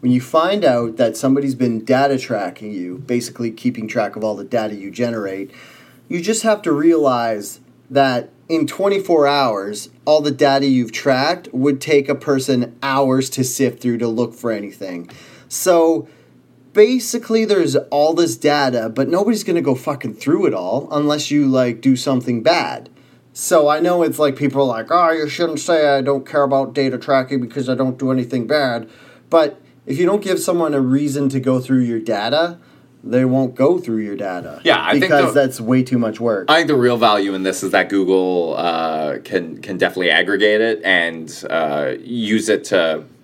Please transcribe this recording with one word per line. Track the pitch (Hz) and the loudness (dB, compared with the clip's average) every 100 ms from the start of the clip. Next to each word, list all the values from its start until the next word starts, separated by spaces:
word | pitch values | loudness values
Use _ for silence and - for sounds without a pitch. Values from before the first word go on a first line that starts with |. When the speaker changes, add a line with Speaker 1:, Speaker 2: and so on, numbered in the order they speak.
Speaker 1:
When | 127 | 2
you | 127 | 2
find | 127 160 170 202 | 2 0 2 2
out | 151 120 117 110 | 2 2 -2 0
that | 117 110 | 0 2
somebody's | 135 135 139 | 0 2 0
been | 123 127 113 | -2 -2 -2
data | 110 127 139 135 | 0 2 2 0
tracking | 127 113 92 - 107 | -2 -6 -6 -10 -12
you, | 101 90 90 - | -10 -10 -10 -4
basically | 120 120 - 117 | -4 -4 -8 -8
keeping | 113 123 - 107 | -4 -4 -4 -6
track | 120 104 107 | -4 -4 -4
of | |
all | 110 104 | -6 -6
the | |
data | 98 120 107 | -4 -4 -4
you | 104 98 | -8 -14
generate, | 92 120 113 98 95 95 - - - - - _ | -6 -4 -4 -6 -8 -10 -14 -20 -20 -20 -20 _
you | 170 | -6
just | 170 220 | -2 -2
have | 226 208 | 0 -2
to | 180 | 0
realize | 143 156 165 143 120 117 107 101 - _ _ _ | 0 2 4 2 0 -2 -4 -8 -16 _ _ _
that | 131 135 123 113 _ _ | 2 2 2 -4 _ _
in | 160 151 | -2 -2
twenty-four | - 196 196 190 165 143 | -2 0 0 2 2 4
hours, | 143 131 104 98 104 - _ - | 2 0 -2 -6 -10 -14 _ 0
all | 151 | 2
the | 151 | 2
data | 135 147 139 139 | 2 2 4 2
you've | 131 113 | 2 0
tracked | - 143 127 143 175 - | -2 0 0 0 -2 -6
would | 127 139 135 | -2 0 0
take | 147 143 139 | 2 2 2
a | |
person | 135 - 139 131 127 123 - | -4 0 -2 0 -2 -2 -4
hours | 139 135 135 131 131 | -2 0 2 2 -2
to | - | -4
sift | 123 - 131 120 | -4 0 -2 -2
through | 127 117 | -4 -2
to | 117 | -2
look | 113 117 | -2 -4
for | - 120 | -4 -6
anything. | 110 101 95 98 87 85 - - - - | -6 -8 -12 -12 -12 -14 -20 -20 -20 -14
So | - 185 170 165 160 139 - _ _ _ _ _ | -6 2 4 4 2 -4 -18 _ _ _ _ _
basically | - 220 254 240 240 233 226 | 4 4 4 -2 -6 0 0
there's | 220 202 156 135 - | 2 2 2 0 0
all | 143 151 | 2 2
this | 165 170 - | 4 0 2
data, | 151 147 135 123 113 | 2 2 2 0 -4
but | 113 135 | -2 0
nobody's | 170 208 214 | 2 2 0
gonna | - 170 | 0 0
go | 139 | 0
fucking | 131 - 139 - | -2 -2 -6 -8
through | 107 - 175 185 | -8 0 2 2
it | |
all | 95 90 117 - | -2 -2 -4 -2
unless | 151 147 151 147 | -2 0 0 0
you, | 147 139 | 0 2
like, | 131 123 120 | 2 2 0
do | 135 127 | 0 2
something | 143 131 127 120 | 2 -2 -2 -2
bad. | 113 170 98 60 - - _ _ _ | 2 0 -2 -8 -12 -20 _ _ _
So | - - 170 147 | -10 2 4 4
I | 151 | 4
know | 175 180 | 2 2
it's | 160 135 | 0 2
like | 151 135 | 0 2
people | 143 127 | -2 0
are | 139 113 | 0 -2
like, | 113 | 0
"Oh, | 170 170 | 2 4
you | 160 151 | 2 -2
shouldn't | 139 170 156 | -2 -4 -4
say | - 165 151 | 0 2 4
I | 139 | 2
don't | 135 139 131 | 2 -2 -2
care | 151 | 0
about | 139 135 135 | 2 2 0
data | 127 135 127 | -2 -2 -2
tracking | - 135 131 139 | 0 0 2 -4
because | 120 - 131 | -4 -6 -4
I | |
don't | 127 131 131 | 0 -2 -2
do | 135 | -2
anything | 131 120 131 113 | -2 -2 -4 -2
bad." | 147 135 117 113 - - - _ | 0 0 -4 -8 -20 -20 -20 _
But | 165 156 - _ _ - | 2 2 -2 _ _ -8
if | 135 | -2
you | 170 | 0
don't | 202 | 0
give | 196 180 | 0 -2
someone | - 175 160 | 0 0 0
a | 143 | 0
reason | 127 135 147 135 139 | 2 0 0 -2 -2
to | 135 | -2
go | 123 127 | 0 -2
through | 123 131 | 0 0
your | 120 117 | 0 -2
data, | 110 104 107 143 170 170 _ _ _ _ | -2 -2 0 0 -2 -4 _ _ _ _
they | - 120 | -2 0
won't | 127 131 131 | 2 2 0
go | 123 139 180 | 2 2 2
through | 175 113 | 0 -4
your | 104 98 | -4 -6
data. | 98 90 85 - | -6 -8 -10 -6
Speaker 2:
Yeah, | 165 131 | 0 2
I | 85 | 2
think | 139 | 0
Speaker 1:
Because | 185 147 139 | 4 4 4
Speaker 2:
the | 139 | 2
Speaker 1:
that's | 135 131 | 2 -2
way | 113 127 | 0 0
too | 127 127 | 2 0
much | 113 107 | -2 -2
work. | 117 104 92 | -2 -2 2
Speaker 2:
I | 156 | 2
think | 160 | 4
the | 143 | 2
real | 123 117 | 2 4
value | 113 104 101 | 2 2 0
in | 95 | -2
this | 95 92 | -2 -2
is | 95 | 0
that | 95 90 | 0 2
Google, | 98 92 95 92 90 82 - | 0 2 2 2 0 -2 -2
uh, | 85 82 82 78 78 67 | -2 -2 -2 -2 -4 -6
can, | - 95 82 78 | -4 -4 -4 -12
can | - 92 | -10 -2
definitely | 90 90 90 | -2 0 0
aggregate | 80 87 101 104 107 | 2 2 2 2 4
it | 113 107 | 2 0
and, | 92 90 85 82 80 - - | 0 0 0 -6 -12 -12 -4
uh, | 80 78 73 69 64 | -2 -2 -2 -4 -6
use | - 120 110 110 104 | -8 -6 -2 -2 2
it | 98 | 0
to | - 95 82 78 76 - | 2 0 0 -2 -8 -20